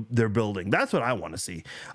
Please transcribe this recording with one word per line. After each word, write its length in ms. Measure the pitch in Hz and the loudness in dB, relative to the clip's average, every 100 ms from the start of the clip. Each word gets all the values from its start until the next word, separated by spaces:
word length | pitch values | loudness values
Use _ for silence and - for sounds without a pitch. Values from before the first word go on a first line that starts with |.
| 107 | 2
they're 200 | 120 110 | 2 4
building. 400 | 107 107 98 98 | 2 2 0 2
That's 240 | 165 262 | 2 4
what 80 | 180 | 2
I 120 | 120 | 2
wanna 240 | 98 82 - | 0 -4 -6
see. 260 | - 85 - - - | -8 -8 -12 -14 -2